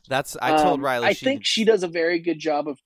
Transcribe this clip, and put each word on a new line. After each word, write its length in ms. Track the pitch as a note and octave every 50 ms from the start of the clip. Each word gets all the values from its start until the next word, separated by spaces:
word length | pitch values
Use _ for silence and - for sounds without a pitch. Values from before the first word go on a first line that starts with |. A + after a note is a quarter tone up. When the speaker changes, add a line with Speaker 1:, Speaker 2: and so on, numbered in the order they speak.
| _ -
Speaker 1:
That's, 300 | C3 C3 C#3+ - - -
I 100 | A#2+ C3+
told 240 | D#3 D#3 D3+ D3 C#3+ C3+
Speaker 2:
Um, 60 | C#3
Speaker 1:
Riley 220 | C3+ B2+ - - G#3
Speaker 2:
I 40 | F#3+
Speaker 1:
she 120 | - -
Speaker 2:
think 160 | C4 C#4 - -
she 200 | - - A3 A3+
does 180 | G#3 A3 F#3+ F#3
a 60 | F3
very 300 | D#3+ E3+ E3 E3+ F3 E3+
good 200 | E3 E3+ D#3+ D#3
job 300 | D3 D#3 D3 D3 D3 D3+
of 100 | C3+ - _